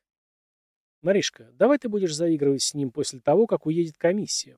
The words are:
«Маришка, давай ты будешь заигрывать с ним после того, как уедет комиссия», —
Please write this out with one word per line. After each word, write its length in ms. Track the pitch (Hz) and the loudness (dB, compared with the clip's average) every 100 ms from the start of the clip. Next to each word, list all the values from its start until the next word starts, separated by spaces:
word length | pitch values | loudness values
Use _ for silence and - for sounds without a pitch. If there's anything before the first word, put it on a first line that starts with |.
| _ _ _ _ _ _ _ _ _ _ | _ _ _ _ _ _ _ _ _ _
«Маришка, 480 | 165 196 - - 117 | 0 0 0 -8 -10
давай 240 | 123 233 294 | 0 2 2
ты 120 | 240 | -2
будешь 260 | 202 180 147 | -2 -2 0
заигрывать 480 | 170 156 143 135 | 0 2 0 0
с 100 | - | -2
ним 160 | 147 135 | -4 -6
после 300 | 147 147 127 | -4 -8 -4
того, 260 | - 170 226 | 2 2 2
как 220 | 180 156 | 0 -2
уедет 320 | 165 165 - | -2 -4 -2
комиссия», — 580 | 170 208 - - 135 | -2 0 -4 -6 -8